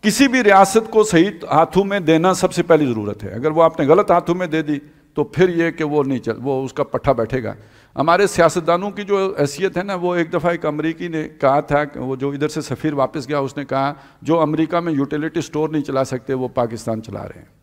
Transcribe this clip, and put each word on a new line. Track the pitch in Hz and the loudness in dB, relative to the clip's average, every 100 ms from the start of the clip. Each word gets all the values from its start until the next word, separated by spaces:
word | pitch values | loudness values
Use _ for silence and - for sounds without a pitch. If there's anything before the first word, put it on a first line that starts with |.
किसी | 214 202 277 | 0 4 4
भी | 254 | 4
रियासत | 254 196 190 220 220 | 6 6 6 4 2
को | 220 | 2
सही | 214 170 185 - - | 4 4 4 0 0
हाथों | 143 165 185 | 2 4 2
में | 196 202 | 0 -2
देना | 156 160 175 | 2 4 4
सबसे | 180 185 - | 2 -2 -2
पहली | 170 160 143 | 4 4 4
ज़रूरत | 113 104 101 | -2 -4 -8
है। | 98 | -10
अगर | 101 147 | -4 -2
वो | 156 | 4
आपने | 165 160 143 | 2 2 4
गलत | 165 208 | 4 6
हाथों | 175 170 | 2 2
में | 175 180 | -4 -2
दे | 156 | -4
दी | 151 143 - _ _ - | -2 -6 -6 _ _ -6
तो | 147 | -6
फिर | - 185 | 0 0
ये | 170 165 | 2 -2
कि | 160 | -2
वो | 156 147 | -2 0
नहीं | 135 131 | 0 -2
चल, | 113 | -4
वो | 110 127 135 | -6 -4 -4
उसका | 135 - | -4 -6
पट्ठा | 139 123 - | -4 -2 0
बैठेगा। | 123 110 131 110 104 - _ _ - | 0 0 -4 -6 -12 -20 _ _ -4
हमारे | 147 175 202 | 2 4 2
सियासतदानों | - 165 180 160 175 202 | 4 2 2 0 0 -2
की | 190 | -8
जो | 196 202 190 - | -2 -2 -2 -2
हैसियत | 143 143 190 175 | -4 -2 -4 -4
है | |
ना, | 202 | -6
वो | 190 175 175 | -4 -2 -2
एक | 165 | -2
दफ़ा | 170 175 | -2 -2
एक | 170 165 | -2 -4
अमरीकी | 147 156 165 175 | -2 -4 -4 -6
ने | 160 | -6
कहा | 156 - 139 139 | -8 0 2 2
था, | 143 143 147 - | 2 0 -2 -6
वो | 127 131 | -8 -4
जो | 139 | -4
इधर | 139 147 | -2 -4
से | 156 | -4
सफ़ीर | 139 135 151 | -8 -6 -4
वापस | 156 131 160 127 | -2 -2 -4 -6
गया, | 147 | -4
उसने | 139 139 | -4 -8
कहा, | 139 135 135 143 - _ | -6 -2 -4 -6 -16 _
"जो | 123 170 | -2 0
अमेरिका | 151 156 156 170 | 2 0 0 -2
में | 170 | -2
यूटिलिटी | 147 139 151 156 170 | -2 -2 -4 -4 -6
स्टोर | 147 151 156 | -6 -4 -2
नहीं | 151 | -4
चला | 139 135 | -4 -4
सकते | 135 127 117 | -2 -6 -6
वो | 131 127 | -6 -4
पाकिस्तान | 127 120 113 - 113 | -4 -4 -4 -6 -6
चला | 110 101 | -8 -12
रहे | 95 90 | -12 -16
हैं।" | 92 _ | -20 _